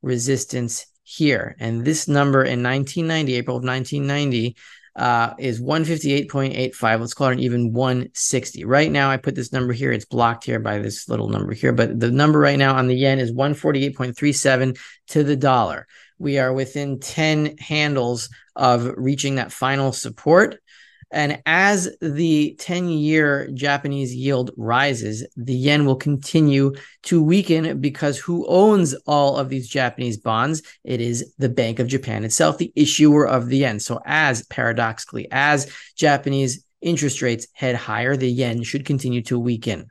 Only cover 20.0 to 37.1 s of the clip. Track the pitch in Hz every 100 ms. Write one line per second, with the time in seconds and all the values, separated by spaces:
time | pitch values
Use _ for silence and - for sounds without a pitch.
20 | 120 110 - 175 214 - _ - - _
21 | - 147 147 147 156 170 196 202 180 -
22 | 165 143 170 151 151 - - 180 175 156
23 | 151 160 151 139 135 131 143 143 143 139
24 | 131 123 135 131 127 - 110 120 143 120
25 | 107 107 - - 123 127 135 147 143 131
26 | 147 143 - 165 151 139 139 139 - _
27 | - 170 156 190 190 160 160 139 139 139
28 | 147 139 - 170 - 180 214 202 160 139
29 | - 147 139 139 131 135 120 143 123 -
30 | 123 104 117 110 131 156 - - - 127
31 | 117 117 - - 135 117 113 113 127 131
32 | 135 107 110 - 156 147 170 - 147 -
33 | 151 147 147 131 120 135 135 107 - 120
34 | - 147 151 117 - - 117 117 113 113
35 | - 117 - 131 143 147 139 - - -
36 | 156 - 139 139 135 127 _ _ 170 170
37 | 147